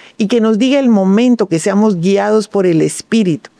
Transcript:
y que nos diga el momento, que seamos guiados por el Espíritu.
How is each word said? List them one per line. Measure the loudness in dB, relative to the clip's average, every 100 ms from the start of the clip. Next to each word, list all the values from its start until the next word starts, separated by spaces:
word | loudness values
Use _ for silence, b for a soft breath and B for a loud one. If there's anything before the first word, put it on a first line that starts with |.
| B B
y | -2
que | 0
nos | 0 0
diga | 0 0
el | 2
momento, | 2 2 2 2 0 -2
que | -2
seamos | -2 0 0 0
guiados | 0 0 0 -2 -2
por | -2 0
el | 0
Espíritu. | 0 -4 -4 -2 0 -4 -8 _